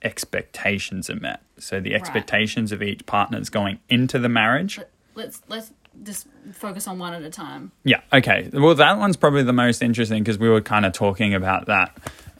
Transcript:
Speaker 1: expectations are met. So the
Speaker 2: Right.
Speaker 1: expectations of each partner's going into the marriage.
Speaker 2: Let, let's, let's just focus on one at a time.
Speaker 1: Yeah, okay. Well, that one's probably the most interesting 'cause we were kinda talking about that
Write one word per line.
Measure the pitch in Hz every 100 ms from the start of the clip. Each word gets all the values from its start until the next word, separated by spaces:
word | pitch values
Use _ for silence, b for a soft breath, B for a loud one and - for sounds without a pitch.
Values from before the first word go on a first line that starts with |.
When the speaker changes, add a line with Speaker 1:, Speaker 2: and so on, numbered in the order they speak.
Speaker 1:
expectations | 110 - - 95 - - 101 101 - 95 -
are | -
met. | 64 - _ -
So | - 95
the | 95
Speaker 2:
Right. | 104
Speaker 1:
expectations | 90 110 - 104 107 - 110
of | 101
each | 101 95
partner's | - 104 101 107 101
going | 110 101 101 -
into | 123 123 135
the | 120
marriage. | 117 110 135 190 -
Speaker 2:
Let, | - _ _
let's, | - 220 - -
let's | 220 220 _ _ -
just | 208 202 - _ -
focus | 185 208 190 208
on | 185
one | 175
at | 170
a | 151
time. | 165 151 143 196 _
Speaker 1:
Yeah, | 139 117 -
okay. | 135 120 98 90
Well, | 143 151 156
that | 147 208
one's | 202 175
probably | 156 143
the | 123
most | 123 120 117
interesting | 120 113 113 110
'cause | 107 104
we | 113
were | 110
kinda | 104 107 101
talking | 87 101 95 104
about | 98 92 95 -
that | 101 90 - B B B